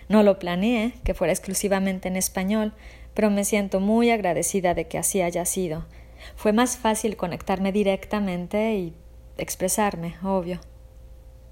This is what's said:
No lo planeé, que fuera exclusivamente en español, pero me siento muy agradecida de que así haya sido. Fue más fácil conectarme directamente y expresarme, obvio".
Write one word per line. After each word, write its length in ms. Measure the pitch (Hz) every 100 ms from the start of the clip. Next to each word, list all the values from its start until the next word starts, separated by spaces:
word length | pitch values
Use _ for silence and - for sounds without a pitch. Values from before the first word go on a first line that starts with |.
| -
No 140 | 214
lo 160 | 202 196
planeé, 540 | 175 175 214 240 226 -
que 100 | -
fuera 180 | 190 165
exclusivamente 760 | - - 190 202 190 190 185 185
en 80 | 185
español, 580 | 185 - 185 220 214 - - - -
pero 160 | - 214
me 160 | 202 202
siento 340 | 208 196 190
muy 320 | 196 226 240
agradecida 640 | 226 185 160 170 196 180
de 140 | 170 165
que 100 | 160
así 240 | 165 196
haya 240 | 175 175 175
sido. 400 | 190 180 156 - - - - - -
Fue 160 | 214
más 260 | 214 247 -
fácil 380 | 220 214 220 -
conectarme 560 | 180 165 - 185 196
directamente 1040 | 196 196 196 - 214 202 175 175 208 220 214
y 180 | 170 160 - - - -
expresarme, 760 | 165 - 185 202 208 185 170 170
obvio". 360 | 190 190 170 175 - - - - - - - - -